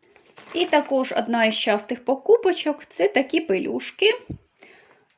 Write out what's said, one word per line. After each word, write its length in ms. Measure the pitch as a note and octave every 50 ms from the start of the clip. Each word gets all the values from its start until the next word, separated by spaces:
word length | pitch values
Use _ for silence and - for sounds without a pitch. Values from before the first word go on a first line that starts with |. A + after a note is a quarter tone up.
| _ _ _ _ _ _ _ - - - -
І 120 | E4 F4+
також 480 | F4+ - D4 C#4+ - C#4 C4 B3+ B3+ -
одна 280 | - A3 A3 A#3 A#3 A3+
із 100 | A3 A3
частих 500 | - - A#3 G#3 G#3 - - B3 A#3+ -
покупочок, 800 | - C4+ C4+ - - A4+ A#4+ - F#4 F4 - - D4+ D4 D4 -
це 220 | - - - F4
такі 340 | G#4 - C4 C4+ - - E4+
пелюшки. 720 | E4 - F#3+ F#3 - - A3+ C4 - - - - F#4+ G#4+ A4+ B4 - - - - _ _ _ _ - - - - _ _ _ _ _ _ _